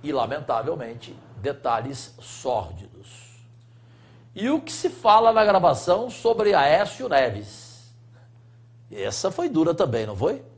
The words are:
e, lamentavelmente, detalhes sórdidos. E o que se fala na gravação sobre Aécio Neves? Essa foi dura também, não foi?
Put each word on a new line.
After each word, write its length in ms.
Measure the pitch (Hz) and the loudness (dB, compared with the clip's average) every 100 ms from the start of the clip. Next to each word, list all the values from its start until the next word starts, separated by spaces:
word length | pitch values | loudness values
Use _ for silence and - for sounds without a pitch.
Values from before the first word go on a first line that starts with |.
e, 80 | 147 | -4
lamentavelmente, 1040 | 139 113 143 143 117 120 170 117 120 - - - - | -4 -2 -4 -4 -4 -2 -6 -8 -14 -18 -20 -20 -8
detalhes 760 | 110 143 135 113 120 139 - - | -8 -4 -2 -2 -4 -10 -14 -18
sórdidos. 880 | - - 127 120 85 85 98 - - - - - - - _ - - - - - - - | -20 -10 -4 -4 -6 -14 -18 -20 -20 -20 -20 -20 -20 -20 _ -20 -20 -20 -20 -20 -20 -8
E 120 | 220 | -2
o 100 | 302 | -2
que 100 | - | -4
se 160 | - 370 | -6 -6
fala 460 | - 226 214 226 | -2 4 6 6
na 100 | 220 | 6
gravação 680 | 214 196 175 135 - 185 247 | 4 6 4 2 2 0 0
sobre 420 | - 233 220 208 | -2 0 2 4
Aécio 560 | 185 139 160 202 - 208 | 4 6 4 2 -4 0
Neves? 800 | 143 127 104 104 - - - - - - - - - - - - - - | 2 2 -2 -10 -16 -20 -20 -20 -20 -20 -20 -20 -20 -20 -20 -20 -20 -20
Essa 400 | 104 98 98 185 | -8 -6 -4 -4
foi 180 | - 349 | -2 -2
dura 240 | 285 233 | 2 2
também, 320 | 170 175 113 107 | 2 0 0 -4
não 100 | 98 | -2
foi? 280 | 143 269 - | -2 -2 -10